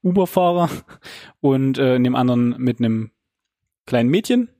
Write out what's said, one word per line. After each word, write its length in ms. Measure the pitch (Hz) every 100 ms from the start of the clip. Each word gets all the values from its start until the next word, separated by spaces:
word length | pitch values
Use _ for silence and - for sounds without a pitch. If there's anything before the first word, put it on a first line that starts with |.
Uber-Fahrer 640 | 190 185 180 - 180 175 170 - - - - - - _
und, 360 | 143 135 135 135
äh, 180 | 135 127
in 80 |
dem 120 | 123 123
anderen 400 | 127 120 120 120
mit 220 | 127 120
einem 320 | 117 113 110 _ _ _ _ _ _ _ -
kleinen 240 | 123 120
Mädchen. 400 | 170 - 247 233 _